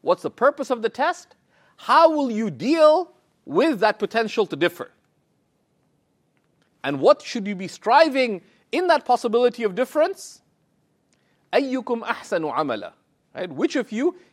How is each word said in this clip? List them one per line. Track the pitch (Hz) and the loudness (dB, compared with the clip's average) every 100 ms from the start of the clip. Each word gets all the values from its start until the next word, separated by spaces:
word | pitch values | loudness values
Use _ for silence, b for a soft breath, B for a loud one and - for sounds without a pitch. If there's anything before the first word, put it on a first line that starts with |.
What's | - 175 | -2 -2
the | 151 | -4
purpose | - 262 294 269 | 0 0 0 -6
of | 247 | -4
the | 220 | -4
test? | - 294 339 - _ _ _ _ _ | -2 -4 -4 -12 _ _ _ _ _
How | - 269 330 | 2 6 6
will | 311 269 | 4 -2
you | 214 220 | -2 -6
deal | 131 196 330 302 311 359 _ _ _ | -4 -2 4 6 6 0 _ _ _
with | - 170 302 240 | -4 0 0 2
that | 214 202 | 0 0
potential | 196 226 226 - 196 | -4 -2 -4 -2 -2
to | 147 | 0
differ? | 165 - - _ _ _ _ _ _ _ _ _ _ _ _ _ _ _ _ _ _ _ | -2 -4 -16 _ _ _ _ _ _ _ _ _ _ _ _ _ _ _ _ _ _ _
And | 139 143 | -8 0
what | 131 294 | 2 2
should | - 247 196 | 0 -10 -8
you | |
be | 196 185 | -10 -12
striving | - 208 262 330 269 254 190 b b b | -10 2 4 4 2 -2 -4 b b b
in | 294 359 | -4 0
that | 311 | 0
possibility | - 247 240 220 247 - | 2 0 0 0 0 0
of | 220 185 | -6 -4
difference? | 254 311 240 - - - _ _ _ _ _ _ _ _ _ _ _ | -4 0 -2 -2 -16 -20 _ _ _ _ _ _ _ _ _ _ _
أَيُّكُمْ | 233 269 254 247 233 | -2 0 -6 -4 -8
أَحْسَنُ | 214 226 - 185 156 | -6 -8 -4 -6 -4
عَمَلًا. | 127 151 110 90 _ _ _ _ | -4 -4 -4 -8 _ _ _ _
Right? | - 185 | -12 -12
Which | 139 285 302 | -4 -4 -4
of | 220 | -6
you | 214 302 - b | -4 -4 -4 b